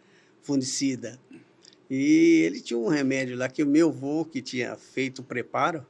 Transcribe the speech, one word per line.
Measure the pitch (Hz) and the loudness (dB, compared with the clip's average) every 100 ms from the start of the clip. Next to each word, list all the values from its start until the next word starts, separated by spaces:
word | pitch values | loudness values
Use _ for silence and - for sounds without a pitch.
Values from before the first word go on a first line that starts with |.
| _ _ _ _ | _ _ _ _
Fungicida. | - 139 127 - 135 120 110 123 _ - - _ _ _ - | -4 -2 -2 -2 -2 -2 -8 -14 _ -20 -20 _ _ _ -8
E | 131 143 160 165 165 165 | -2 4 6 6 6 4
ele | - | -2
tinha | - 117 | -6 -4
um | 185 | 0
remédio | 151 131 135 131 123 | 0 0 -2 -4 -4
lá | 127 | -6
que | - | -2
o | 147 | 2
meu | 147 165 | 4 4
avô, | 127 139 156 | 2 -4 -4
que | 160 - | -4 -8
tinha | - 127 113 107 | -8 -6 -6 -8
feito | - - 131 127 | -10 -6 -6 -6
o | |
preparo | 123 120 - 131 151 160 123 | -10 -8 -6 -2 -2 -2 -10